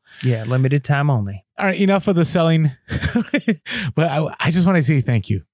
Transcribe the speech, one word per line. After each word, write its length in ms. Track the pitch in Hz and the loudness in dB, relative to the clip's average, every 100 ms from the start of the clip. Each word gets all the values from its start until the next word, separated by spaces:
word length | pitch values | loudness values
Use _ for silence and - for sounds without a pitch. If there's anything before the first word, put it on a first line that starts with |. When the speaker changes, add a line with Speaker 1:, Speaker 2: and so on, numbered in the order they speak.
| _ - | _ -6
Speaker 1:
Yeah, 220 | 127 113 | -2 -2
limited 400 | 110 127 131 143 | -2 0 2 0
time 260 | - 143 147 | 0 0 2
only. 340 | 123 101 98 - - | 0 -2 -8 -14 -4
Speaker 2:
All 80 | 185 | -2
right, 120 | 185 | 0
enough 260 | 196 196 208 | 2 2 2
of 60 | |
the 100 | 175 | 0
selling. 460 | 170 180 165 160 151 127 - | 2 2 2 2 0 -2 -8
<laughs> 1040 | - - 240 - - - 180 - 233 175 | -6 -2 -2 -2 -2 -2 -4 -6 -8 -4
But 140 | 123 160 | -2 0
I, 260 | 143 156 - | 0 -4 -2
I 100 | - | -2
just 160 | 170 180 | 2 2
wanna 160 | 180 | 2
say 180 | 131 147 | 2 2
thank 280 | 123 117 - | 2 0 0
you. 140 | 95 - | -4 -6